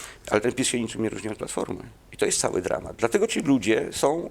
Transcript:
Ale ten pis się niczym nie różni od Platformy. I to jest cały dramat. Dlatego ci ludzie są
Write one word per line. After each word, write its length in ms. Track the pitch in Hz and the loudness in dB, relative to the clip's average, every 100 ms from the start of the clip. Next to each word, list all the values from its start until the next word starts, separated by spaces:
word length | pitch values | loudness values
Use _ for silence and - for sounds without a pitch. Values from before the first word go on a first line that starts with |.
| - - - | -16 -14 0
Ale 100 | 107 | 2
ten 120 | 120 | 2
pis 160 | 127 131 | 0 0
się 120 | 123 | 0
niczym 220 | 113 - | -2 -2
nie 60 | 110 | -2
różni 220 | 104 107 | -2 -6
od 80 | 107 | -6
Platformy. 440 | - - - 92 - - - | -6 -4 -4 -6 -10 -18 -12
I 40 | - | -2
to 100 | - | 0
jest 120 | - | 2
cały 240 | - - | 0 0
dramat. 340 | 90 - 92 - | 0 -2 -4 -2
Dlatego 300 | - 415 440 | 2 2 2
ci 140 | 320 | 0
ludzie 480 | 156 135 101 110 - | 4 4 4 2 2
są 380 | - 139 165 214 | 0 2 2 -2